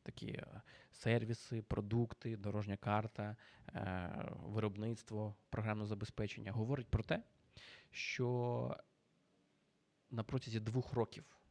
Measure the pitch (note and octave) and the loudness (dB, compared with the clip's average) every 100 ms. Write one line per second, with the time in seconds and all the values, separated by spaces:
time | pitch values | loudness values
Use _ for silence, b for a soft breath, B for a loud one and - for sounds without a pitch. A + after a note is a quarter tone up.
0 | - - A2 G#2+ - G#2+ - B B - | -8 -6 -6 -4 -6 -10 -14 B B -4
1 | - A#2 A2+ A#2 - A2+ G#2+ - G#2 A#2 | 4 4 4 -2 -2 -4 0 0 4 4
2 | A#2 - A#2+ A2 G2+ G#2 G2+ G2 - G#2 | 2 0 -4 -2 0 0 0 0 4 4
3 | A2 - G#2 G#2+ B B - - G2 F#2 | 2 -2 -4 -4 B B -10 -4 0 0
4 | F2 - - - - G#2+ G#2+ G2+ A2 A2+ | -2 -4 -6 -6 -4 0 0 0 -2 -2
5 | - G#2+ G#2+ G#2 _ - A2 G#2+ G#2 G#2+ | -4 -2 -2 -4 _ -2 0 0 0 -2
6 | G#2+ - G#2 - A2 B2 A2 C#3+ A#2+ - | -4 -2 -2 -2 -2 0 2 0 2 0
7 | A2 F3 - _ _ B B B B - | 2 0 -2 _ _ B B B B -8
8 | - - B2 B2 A#2+ A#2+ B2 - - _ | -4 0 2 2 2 2 0 -2 -8 _
9 | _ _ _ _ _ _ _ _ _ _ | _ _ _ _ _ _ _ _ _ _
10 | _ A#2 A2 C3+ B2 A2+ A2 B2 B2 A#2+ | _ -2 0 0 2 0 2 2 2 2
11 | A2+ - - - - | 2 0 -14 -20 -20